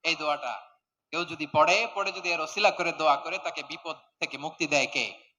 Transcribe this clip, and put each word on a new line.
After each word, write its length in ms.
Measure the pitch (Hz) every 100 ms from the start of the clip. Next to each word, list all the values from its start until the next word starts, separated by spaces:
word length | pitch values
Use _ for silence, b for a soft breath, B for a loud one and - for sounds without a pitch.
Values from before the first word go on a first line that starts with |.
এই 120 | 165 160
দোয়াটা 380 | 151 147 127 104 - _ _ _ _
কেউ 140 | 160 175
যদি 200 | 160 151
পড়ে, 400 | - 160 196 226 202
পড়ে 160 | 196
যদি 160 | 190 180
এর 120 | 170
ওসিলা 300 | 156 202 208
করে 200 | 185 170
দোয়া 240 | 156 156 143
করে, 220 | 160 185
তাকে 240 | 175 160
বিপদ 320 | 143 165 165 156 _ _
থেকে 160 | 151 135
মুক্তি 280 | 151 - 156
দেয় 200 | 143 127
কে? 180 | 139 110 - _